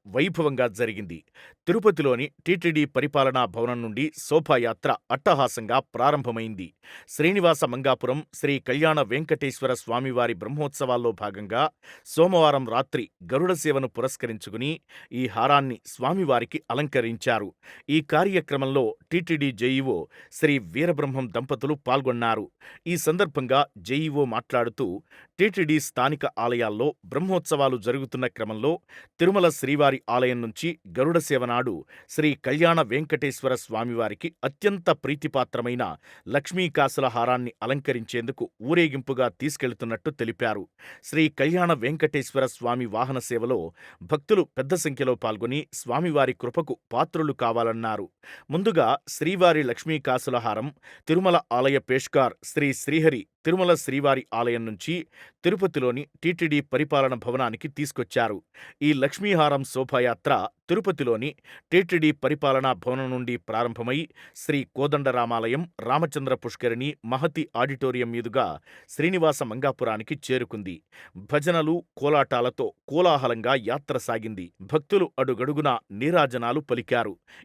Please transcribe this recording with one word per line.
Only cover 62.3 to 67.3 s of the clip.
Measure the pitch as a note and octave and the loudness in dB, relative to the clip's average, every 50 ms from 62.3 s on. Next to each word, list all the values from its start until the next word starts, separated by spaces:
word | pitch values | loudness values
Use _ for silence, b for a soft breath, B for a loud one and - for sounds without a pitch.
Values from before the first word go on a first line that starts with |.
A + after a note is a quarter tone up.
| D3+ D3 - C#3 C3+ C3 C3 C3 B2 | 0 2 2 2 2 4 2 2 0
భవనం | F2+ - B2+ B2+ C3+ C3+ B2+ | 0 -2 -4 -4 -2 -4 -4
నుండి | B2+ B2+ B2 A#2+ A#2+ | -4 -4 -4 -4 -6
ప్రారంభమై | A#2 - - G#2+ A2+ A#2+ A#2+ A2+ A#2+ A#2 A#2+ C3 D#3 E3 - B B B B B | -6 -6 -4 -2 -2 -2 -2 -2 -4 -4 -4 -4 -4 -4 -6 B B B B B
శ్రీ | - - - D3 C#3 C3 - - | -8 -6 -4 -2 -2 -4 -6 -2
కోదండరామాలయం, | B2 C#3 C#3+ D3 C#3+ C#3 C3+ B2 B2 A#2+ A#2 A#2+ A2+ A2+ A#2 B2 D3 F3 E3+ _ - | -2 0 0 0 2 2 2 2 2 2 2 0 0 0 0 -2 -2 -4 -6 _ -8
రామచంద్ర | A2 A#2 C3 D#3 E3+ C#3+ - D3+ C3+ C3 B2+ | -2 0 0 2 0 0 -2 -4 -2 -2 -2
పుష్కరిణి, | - - A#2+ - - B2 A#2+ A#2 A#2+ C3 D3 D3 - - | -2 -4 -8 -8 -4 -2 -2 -2 -2 -4 -6 -8 -8 -6
మహతి | A2+ B2+ B2+ D3+ E3 | -4 -2 0 0 -2